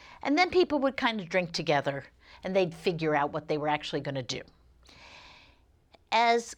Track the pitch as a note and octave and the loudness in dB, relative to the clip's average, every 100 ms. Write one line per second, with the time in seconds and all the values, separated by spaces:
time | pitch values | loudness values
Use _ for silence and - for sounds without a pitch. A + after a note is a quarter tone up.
0 | - - - D4+ F4+ F4+ F4 D4 C4+ G#3+ | -20 -8 0 2 4 4 2 2 0 0
1 | B3 A3 E3 F#3 F3 E3+ D#3+ C#3+ C#3+ C#3 | -2 -2 -2 -2 -2 -2 0 0 0 -4
2 | - _ - - F#3 F#3+ F3+ E3 G#3 E3 | -8 _ -20 -12 -2 0 0 0 -4 -2
3 | D#3+ D3 D3 D3+ D3+ D3+ D3+ D3+ - D3+ | 0 2 0 -2 -4 -2 -2 -2 -4 -6
4 | C#3+ C#3 A#2+ B2+ - _ _ _ - - | -4 -6 -6 -10 -12 _ _ _ -20 -20
5 | - - - - - _ _ _ _ - | -20 -20 -20 -20 -20 _ _ _ _ -20
6 | _ A3 A#3 A#3 A#3 | _ 2 4 4 0